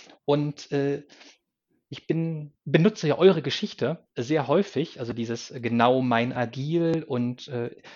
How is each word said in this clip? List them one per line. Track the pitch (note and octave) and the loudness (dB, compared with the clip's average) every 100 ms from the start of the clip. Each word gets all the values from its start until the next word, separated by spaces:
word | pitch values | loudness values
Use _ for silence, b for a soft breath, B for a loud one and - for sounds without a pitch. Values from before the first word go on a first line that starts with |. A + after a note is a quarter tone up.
| B B - | B B 0
und, | C#3+ D3 C#3+ - | 0 0 -6 -6
äh, | C#3+ C#3 C#3+ - b b b _ _ _ _ - | -2 -2 -4 -8 b b b _ _ _ _ -18
ich | - - | -12 -2
bin, | D#3+ E3 D#3 D3 _ | -2 -2 -6 -10 _
benutze | - D#3 F#3 G#3+ D#3 | -2 4 4 2 0
ja | C#3 | 6
eure | F#3 E3 | 6 6
Geschichte | C3+ - G#3+ - B2 E3 _ - | 0 -4 -6 -2 -2 -2 _ -8
sehr | A#2+ D#3 B2+ | -2 0 2
häufig, | D#3+ G3 C#3 - - | 2 2 -2 -4 -6
also | A#2 | -8
dieses | A#2 A#2 A#2 - | -6 -4 -6 -8
genau | C3 A#2 A#2 A#2+ C3 | -6 -2 4 4 4
mein | B2+ A#2 B2 | 2 2 0
Agil | B2 A#2 C3 C#3+ E3+ E3 E3 | -2 -4 -4 -4 0 0 -2
und, | D3+ B2 A#2+ B2 - | -2 -4 -4 -6 -10
äh, | B2+ A#2 - B | -8 -8 -10 B